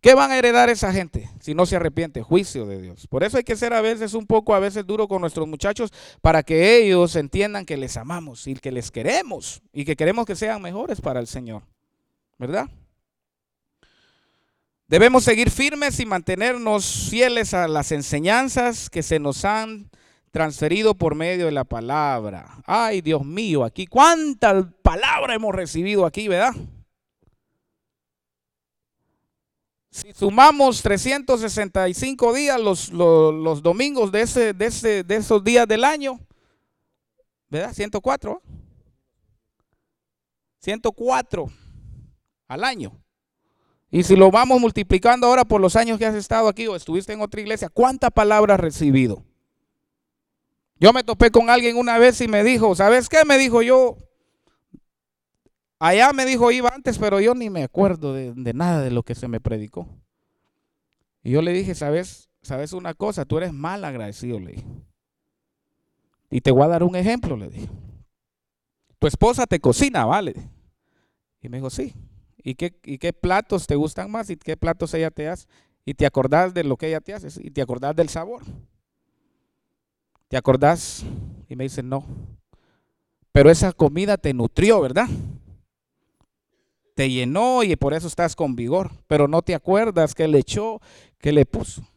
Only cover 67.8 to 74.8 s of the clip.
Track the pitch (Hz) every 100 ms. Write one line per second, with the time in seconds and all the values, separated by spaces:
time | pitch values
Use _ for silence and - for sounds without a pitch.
67.8 | - - _ _ _ _ _ _ _ _
68.8 | _ _ 151 - 220 247 240 170 - 160
69.8 | 277 214 113 185 175 - - _ _ _
70.8 | _ _ _ _ _ _ - 123 135 -
71.8 | 277 - - - _ _ - 127 175 _
72.8 | - 135 170 - 180 190 220 190 - 147
73.8 | 151 - 196 220 208 160 - 160 165 165